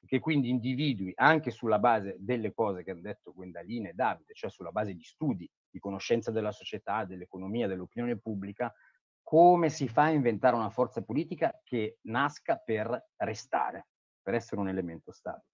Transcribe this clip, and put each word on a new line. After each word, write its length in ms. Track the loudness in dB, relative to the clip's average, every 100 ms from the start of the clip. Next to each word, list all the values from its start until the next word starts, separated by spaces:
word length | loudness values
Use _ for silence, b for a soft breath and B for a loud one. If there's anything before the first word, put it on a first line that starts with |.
| 0
Che 120 | -2
quindi 300 | 2 2 2
individui 600 | 0 0 0 0 0 -4 2
anche 340 | 4 4 2
sulla 280 | -4 2 4
base 380 | 4 4 0 -10
delle 340 | -4 -2 -2
cose 320 | -2 -2 -2
che 60 | -6
hanno 100 | -10
detto 320 | -10 -12 -14
Gwendalina 560 | -16 -14 -12 -10 -8 -8
e 60 |
Davide, 400 | -2 -2 -2 _
cioè 160 | -10 -10
sulla 200 | -10 -8
base 220 | -4 -4
di 80 | -6
studi, 480 | -14 _ -4 -2 -6 _ _
di 80 | -10
conoscenza 520 | -8 -8 0 0 0
della 220 | -2 -4
società, 540 | -6 -10 -10 -6 -4 -4
dell'economia, 600 | -10 -12 -10 -6 -2 -2
dell'opinione 520 | -4 -8 -6 -4 -4
pubblica, 540 | -4 -6 -6 -6 -6 -8 b b _ _
come 480 | 4 8 10 8 4
si 180 | 0 -2
fa 140 | 4
a 60 | 4
inventare 460 | 6 2 4 4 4
una 120 | 0
forza 340 | 0 -2 -2
politica 560 | -4 -4 -4 -2 -4 -4
che 340 | _ -2 -2 -6
nasca 540 | -6 -2 -2 -4 -2 -2
per 500 | 0 -2 -2 -4 -6 _
restare, 720 | -4 -4 -4 -2 -2 -6 -14 _ _ _
per 140 | -4
essere 260 | -4 -2 -4
un 80 | -2
elemento 420 | -2 -4 -8 -14
stabile. 360 | -14 -12 -12 _